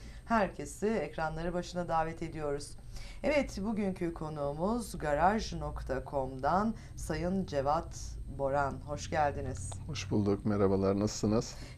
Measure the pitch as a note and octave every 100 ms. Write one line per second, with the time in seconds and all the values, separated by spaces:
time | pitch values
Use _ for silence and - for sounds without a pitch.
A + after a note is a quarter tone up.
0 | - - - A3+ F3+ - C#3+ - G3+ A3
1 | D3+ - D#3+ D#3+ E3+ F3 F3 F3+ E3+ E3
2 | D#3+ D#3+ D#3+ D3+ D3 C#3+ - - - -
3 | - - - D4 - - G3 G#3+ G3+ F#3
4 | E3+ E3 D#3 D3+ C#3+ D3+ F#3 A#3+ A3 D#3+
5 | D3+ D3 F3 G#3+ - E3+ D3 - - C3+
6 | C3+ C#3+ C3 C3 C#3 F3+ A3 G#3+ - -
7 | - D#3 F3 F#3+ F3+ C#3+ C3+ D#3 E3 -
8 | - - - C3+ C#3 C#3+ C#3 C3+ - C#3+
9 | - D#3+ D3 C#3+ C3+ C3+ - - - C#3+
10 | - G2+ G2+ G2+ A2 G2+ G2 G2 G2 G2
11 | G#2 - G#2+ G#2+ - - -